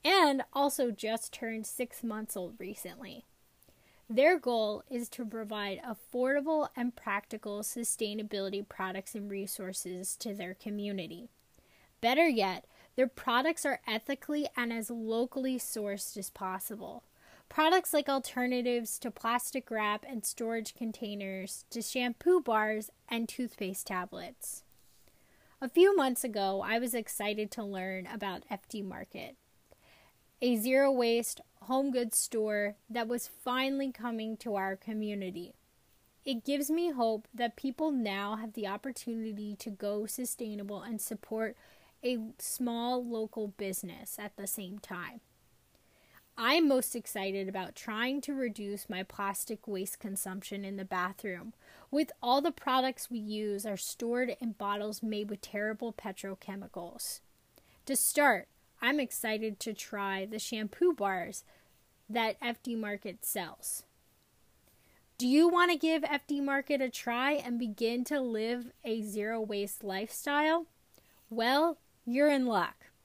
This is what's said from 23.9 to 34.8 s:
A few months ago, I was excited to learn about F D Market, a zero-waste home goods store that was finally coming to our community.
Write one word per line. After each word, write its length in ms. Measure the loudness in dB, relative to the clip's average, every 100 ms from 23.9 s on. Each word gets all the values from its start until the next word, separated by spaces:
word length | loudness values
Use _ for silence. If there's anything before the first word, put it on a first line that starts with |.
| -4 -4 -8 -12 -10 -12 -12 _ -20 -20 _ -20 _ _ _ _ _
A 80 | 2
few 300 | 8 8 8
months 260 | 4 2
ago, 400 | -2 0 2 2
I 140 | 2 0
was 160 | 2
excited 560 | -2 -4 -4 -2 -2 -4
to 140 | -4
learn 420 | -6 -4 -4 -4 -6
about 380 | -6 -4 -6 -8
F 160 | -10 -8
D 140 | -8
Market, 520 | -6 -8 -12 -12 -12 -14 _ _ _ -20 _ -20 -20 _ _ _
a 140 | 2 4
zero-waste 840 | 4 6 6 6 4 4 0 -8 -14 _
home 260 | 0 2 4
goods 300 | 0 2 0
store 560 | 0 0 0 2 0 -4 _
that 200 | -4 -2
was 200 | -2 -4
finally 640 | -8 -2 0 2 0 -2
coming 460 | -2 -4 -4 -4 -6
to 160 | -2
our 220 | 0 0
community. 800 | -4